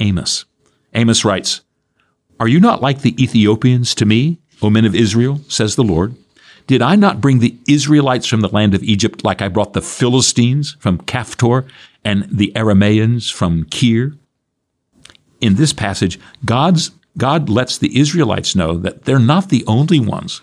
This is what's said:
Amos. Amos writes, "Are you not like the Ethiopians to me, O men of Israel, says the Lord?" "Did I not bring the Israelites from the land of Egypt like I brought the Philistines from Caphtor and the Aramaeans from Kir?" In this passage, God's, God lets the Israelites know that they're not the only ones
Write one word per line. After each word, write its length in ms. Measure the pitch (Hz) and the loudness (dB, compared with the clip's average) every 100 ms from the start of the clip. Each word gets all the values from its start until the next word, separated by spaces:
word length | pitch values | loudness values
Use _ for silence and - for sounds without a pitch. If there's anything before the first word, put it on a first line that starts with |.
Amos. 420 | 107 90 - - - _ _ _ _ | -2 -2 -4 -8 -10 _ _ _ _
Amos 300 | 110 117 107 | -2 0 2
writes, 380 | 110 92 - - _ _ _ _ _ _ _ - | 0 -2 -4 -10 _ _ _ _ _ _ _ -4
"Are 60 | 117 | 2
you 100 | 156 | 4
not 220 | 233 - | 4 2
like 200 | 131 135 | -2 0
the 200 | 143 - | -2 0
Ethiopians 760 | 131 113 104 110 127 127 120 - | 0 2 2 2 2 0 -2 0
to 100 | 104 | 2
me, 340 | 110 151 170 _ - | 2 0 -4 _ -4
O 80 | 107 | 0
men 140 | 110 | 2
of 120 | 110 95 | 2 2
Israel, 440 | 110 113 127 143 - | 2 2 0 -2 -8
says 280 | - 110 - | -4 -2 0
the 80 | |
Lord?" 320 | 113 80 104 123 _ _ - - - | 0 0 -2 -6 _ _ -20 -16 -2
"Did 140 | 127 | 0
I 120 | 120 208 | 2 4
not 240 | 202 110 | 2 2
bring 200 | 135 131 | 2 2
the 180 | 117 - - | 2 -2 0
Israelites 600 | 147 135 151 139 127 - | 0 4 2 2 -2 -2
from 140 | 113 | -2
the 60 | 98 | 0
land 280 | 104 107 95 | 2 2 0
of 80 | |
Egypt 400 | 107 98 110 - | 0 0 -2 -2
like 180 | 107 92 | -4 -4
I 60 | 98 | -4
brought 260 | 95 101 | -2 -2
the 80 | 98 | -4
Philistines 960 | - - 123 127 - - 120 143 147 - | -8 -2 0 2 0 0 0 0 -4 -6
from 200 | 101 87 | -2 -2
Caphtor 680 | - 127 110 - 117 127 135 - - _ 107 | -4 -8 -8 -2 0 0 -2 -16 -20 _ -4
and 220 | 101 - | -4 -2
the 200 | 101 101 113 | -2 -2 0
Aramaeans 760 | 110 98 101 107 113 120 - | 2 2 4 2 2 -2 -6
from 340 | - 90 82 80 | -4 -2 -2 -4
Kir?" 420 | - 117 113 135 147 _ _ _ _ _ _ _ _ - _ _ - | -2 0 0 -2 -8 _ _ _ _ _ _ _ _ -20 _ _ -4
In 140 | 117 98 | 0 2
this 180 | 151 | 0
passage, 460 | - 104 95 95 - - - 104 | 0 -4 -2 -4 -4 -18 -10 -4
God's, 460 | 120 165 165 - _ _ 160 | 0 2 0 -2 _ _ -4
God 320 | 127 160 135 | -2 -2 0
lets 260 | 107 127 - | -2 -2 -4
the 240 | 104 120 | -2 0
Israelites 560 | 147 170 117 95 - 95 | 0 0 0 -2 -2 -2
know 220 | 82 85 | -2 -2
that 280 | 92 - - | -6 -8 -2
they're 120 | 131 | 2
not 320 | 117 170 190 | 2 2 0
the 160 | 123 - | -2 0
only 340 | 110 156 160 | 0 2 0
ones 420 | 107 - - - | 0 -6 -10 -16